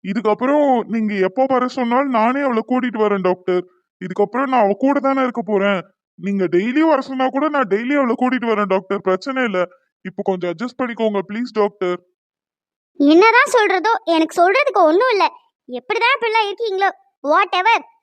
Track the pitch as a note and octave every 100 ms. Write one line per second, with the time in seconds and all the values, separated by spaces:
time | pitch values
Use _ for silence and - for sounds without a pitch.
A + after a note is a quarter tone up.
0 | F#3 G3 G#3+ G#3 B3+ D4 C#4+ B3 - A3+
1 | G#3+ G3+ F#3 F#3+ C4 B3+ B3+ C4 A#3+ A#3+
2 | C#4 A#3+ A3 C4+ C#4 A3+ - B3+ B3 A3
3 | G#3+ G3+ F#3 F3+ F#3 F3+ F3+ _ _ _
4 | F#3 F#3 G3+ A#3+ C4+ C4 G3+ G3+ C4+ C#4+
5 | C4+ C4+ C4 A#3 G#3 G#3 G3 G3 E3 _
6 | _ _ F3 G3+ F3+ F3 G#3+ C4 D#4+ C#4
7 | C4 C4 C4 C4 D4+ D4 A#3 G3 A#3+ C#4+
8 | C4 A3 B3 B3 A#3 G#3 G3+ F#3+ G3 G3
9 | F#3 F#3 C#4 C4 B3 F#3 F3 _ _ _
10 | F3+ - G3+ F#3 F3+ E3+ A#3+ - B3+ A3+
11 | A3 G3+ F3+ G#3 B3 A3 G3+ G3+ F3+ F3+
12 | F3 _ _ _ _ _ _ _ _ _
13 | C#4+ D#4+ A4 A4+ C#5 B4 G#4 F#4+ F#4 A4+
14 | - E4 D#4+ - F4 A4+ C#5+ G4 E4 E4+
15 | B4+ G#4+ E4 - _ _ - B3 _ A4
16 | A#4 C5+ A4+ A4 G4+ G4 A#4 F#4+ G4 -
17 | _ _ C#4 E4 G4 F4+ F#4 A4 - _